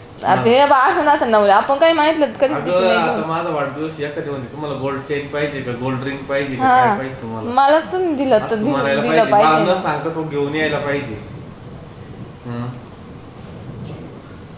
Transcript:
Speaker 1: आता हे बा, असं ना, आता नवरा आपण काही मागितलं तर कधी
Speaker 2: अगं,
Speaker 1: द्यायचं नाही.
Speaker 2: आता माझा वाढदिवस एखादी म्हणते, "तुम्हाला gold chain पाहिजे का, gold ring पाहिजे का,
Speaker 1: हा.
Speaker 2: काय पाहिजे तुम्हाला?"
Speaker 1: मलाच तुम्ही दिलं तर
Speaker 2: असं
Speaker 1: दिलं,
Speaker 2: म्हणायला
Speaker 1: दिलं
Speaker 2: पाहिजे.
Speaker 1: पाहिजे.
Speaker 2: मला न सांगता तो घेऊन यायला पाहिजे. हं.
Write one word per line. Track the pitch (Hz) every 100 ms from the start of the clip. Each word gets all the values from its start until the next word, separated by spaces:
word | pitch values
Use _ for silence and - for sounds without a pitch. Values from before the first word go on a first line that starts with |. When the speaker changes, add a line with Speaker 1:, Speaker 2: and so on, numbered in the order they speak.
| - -
Speaker 1:
आता | - 208
हे | 233 254 285
बा, | 277
असं | - 349
ना, | 294
आता | 294
नवरा | 254 214 202 196
आपण | 233 277
काही | 330
मागितलं | 330 302 320 269
तर |
कधी | - 262
Speaker 2:
अगं, | 302
Speaker 1:
द्यायचं | 160 180 185
नाही. | -
Speaker 2:
आता | 165 - 156
माझा | 165 175
वाढदिवस | 151 135 139 156 156
एखादी | 147 156 143
म्हणते, | 139 120
"तुम्हाला | 143 151 131
gold | 135 135
chain | 135 143 143
पाहिजे | 147 147 139
का, | 123
gold | 117 127 127
ring | 135 139
पाहिजे | 139 139 139 127
का, |
Speaker 1:
हा. | 262 254 240
Speaker 2:
काय | 202
पाहिजे | - -
तुम्हाला?" | 226 226 233
Speaker 1:
मलाच | 254 277 311 311
तुम्ही | 370 359
दिलं | 269 269 220
तर |
Speaker 2:
असं | - 220
Speaker 1:
दिलं, | 233
Speaker 2:
म्हणायला | 277 269 -
Speaker 1:
दिलं | 240 233
Speaker 2:
पाहिजे. | 220
Speaker 1:
पाहिजे. | 208 220 254
Speaker 2:
मला | 196
न | 180
सांगता | 170 147 160
तो | 160
घेऊन | 156 143 143
यायला | 156 156 143
पाहिजे. | 143 143 120 104 - - - - - - - - - - - - 120
हं. | 120 123 123 - - - - - - - - - - - - 170 - - - -